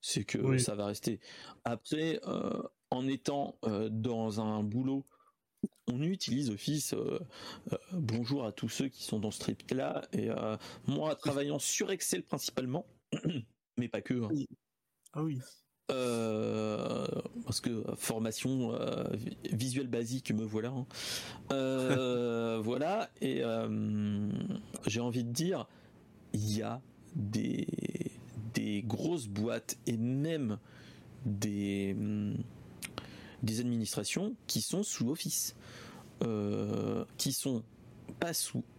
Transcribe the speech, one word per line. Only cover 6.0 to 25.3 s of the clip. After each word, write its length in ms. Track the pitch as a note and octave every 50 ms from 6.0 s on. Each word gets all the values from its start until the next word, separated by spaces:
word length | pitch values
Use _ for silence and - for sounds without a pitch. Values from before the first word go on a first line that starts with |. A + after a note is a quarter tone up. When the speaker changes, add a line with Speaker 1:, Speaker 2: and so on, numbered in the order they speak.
Speaker 1:
utilise 480 | D3 E3 G3 F#3 - - A2+ C3 D3 B2+
Office, 440 | G#2 G2+ - - D3 D3+ C3 - -
euh, 260 | - A2+ - - - - B2+ - - - - - - - -
euh, 60 | - - - - F#3
bonjour 500 | F3+ D#3 A2 A2+ A#2 A#2+ A2+ C#3+ C#3+ B2+
à 80 | A2
tous 180 | G2+ - - A2+
ceux 180 | - - - C#3
qui 160 | - - -
sont 160 | - - A2
dans 100 | G2+ G#2+
ce 100 | G2+ -
trip-là. 600 | - - G#2+ - - - B2+ C3 C3+ C#3+ - - - - -
Et, 180 | - G#2+ A2
euh, 260 | A2 - - A2 G#2+ G#2+ - - - - - -
moi, 280 | C3+ D3 D3+ D#3 D3
travaillant 440 | - - D3+ C#3+ C#3 C#3+ C#3+ D3 C#3+
sur 320 | - - - - - -
Excel 320 | G3 F3+ - - - F3 -
principalement, 640 | - - - - - - - B2+ B2+ B2+ D#3+ G#3+ - - - _ _
<clears throat> 680 | - - - D#3+ E3+ C#3 A2+ - _ _ _ _ _ -
mais 100 | B2 A#2
pas 140 | - G#2+
que, 140 | - - C3
hein. 140 | B2 A#2 G#2
Speaker 2:
Oui. 160 | G#2+ G2 F2+ - - - _ _ _ _ _ _ _ _ _ - -
Ah 80 | D3+
oui. 180 | D3+ D#3+ D3 B2+ B2+ - - - _ _ _ _ _ _
Speaker 1:
Euh, 1160 | C#3 C3 B2+ B2 A#2+ A#2 A2+ A2 G#2+ G#2+ A2 A2 G#2+ G#2+ G#2+ G#2+ G#2+ A2 - - A#2 B2 C3 - - - - - - A#3+ A#3
parce 160 | - A#2 -
que, 100 | - B2+
euh, 240 | A#2+ A2 - - -
formation, 800 | - - - A#2+ A2+ A2+ A2+ A2+ - - C3 C3+ C3 B2 A2+ A#2
euh, 300 | A#2+ - - A#2+ - - - -
vi-, 220 | G#2+ A2+ - - - - -
visuel 360 | - A2 A#2 C3 A#2+ C3 C#3 B2
basique, 440 | A#2 A#2 A#2+ A2+ B2+ C3 - -
me 120 | A#2 G#2+ A2+
voilà, 240 | A2 G#2+ G#2+ G#2+ A#2+
hein. 160 | C3 C3+ B2+ - - - - - - - - - - - - -
Euh, 1080 | C#3 C3+ C3 C3 C3+ C3 B2+ C3 B2+ B2+ C3 B2+ B2 B2 A#2+ A#2+ A#2 A#2 A#2 A#2 A2+ A2+
<laughs> 40 | A2
voilà, 460 | A2 B2 B2+ C#3+ E3 G3 A3 F#3+ - - -
et, 220 | - C3+ C3 - B2+
euh, 840 | A#2 A2 A2+ A2+ A2+ G#2+ G#2+ G#2+ G#2+ G#2+ G#2 G#2 G#2 G#2 G2+ G#2 G2 - - - - - - - - - - -
j'ai 140 | - G#2+ A#2
envie 240 | A#2+ B2 A#2 B2 A#2+
de 80 | A#2